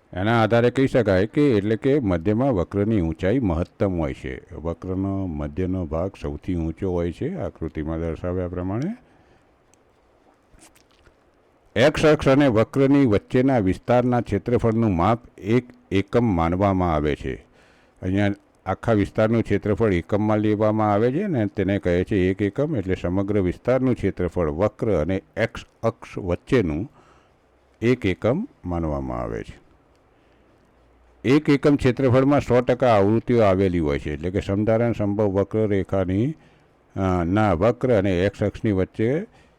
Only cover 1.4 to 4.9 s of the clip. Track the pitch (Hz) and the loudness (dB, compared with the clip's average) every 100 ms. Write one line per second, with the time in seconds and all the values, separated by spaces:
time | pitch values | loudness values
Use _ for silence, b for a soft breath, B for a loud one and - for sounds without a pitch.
1.4 | 147 107 101 110 135 147 107 87 87 107 | 2 2 0 0 0 0 0 0 0 0
2.4 | 139 101 80 101 104 110 80 78 92 131 | 0 0 -2 -2 0 0 -2 -2 -2 0
3.4 | 104 82 87 - 101 90 73 64 65 64 | 0 -2 -4 -4 -2 -2 -4 -6 -10 -12
4.4 | - 80 80 85 92 | -14 -10 -8 -8 -6